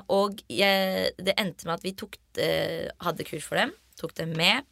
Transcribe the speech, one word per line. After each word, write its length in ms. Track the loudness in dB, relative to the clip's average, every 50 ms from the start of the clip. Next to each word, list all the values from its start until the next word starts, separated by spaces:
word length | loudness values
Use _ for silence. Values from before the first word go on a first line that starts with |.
| 0
og 340 | 2 2 4 4 2 0 -6 -10
jeg, 640 | -4 0 4 4 4 4 4 2 2 0 0 0 0 -2
det 180 | -2 -2 0 0
endte 300 | 2 0 -2 -4 -6 -6
med 60 | -6 -6
at 80 | -4 -4
vi 80 | -6
tok, 240 | -6 -8 -10 -14 -14 -18 _ _ -4
eh, 520 | -2 0 2 2 0 0 -2 -4 -4 -6 -8 -8 -6
hadde 260 | -4 -4 -4 -4 -6
kurs 180 | -8 -8 -10 -6
for 140 | -2 0
dem, 160 | 0 0 0 -2 -8 _ _ _
tok 160 | -12 -12 -10 -6
dem 160 | -6 -6 -4
med 320 | 0 2 4 4 4 2 0 _